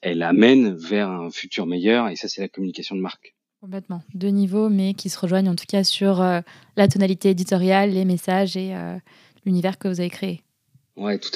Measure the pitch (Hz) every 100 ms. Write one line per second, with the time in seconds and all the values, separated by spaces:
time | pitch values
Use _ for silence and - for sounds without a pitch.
0 | 92 85 85 90 113 135 117 87 82 104
1 | 98 92 85 - 92 - 85 87 95 120
2 | 113 82 104 - 95 - 95 - - 98
3 | 92 - - _ _ _ 196 190 - 175
4 | - 190 196 202 196 202 220 196 190 196
5 | 190 - 180 185 190 170 - 196 190 -
6 | 196 185 185 175 175 - _ - 202 190
7 | 196 185 196 180 180 190 185 190 202 190
8 | 190 175 - 185 196 180 190 185 175 180
9 | - _ _ _ 196 180 185 190 196 180
10 | 175 - 190 175 _ _ _ _ _ -
11 | 101 101 -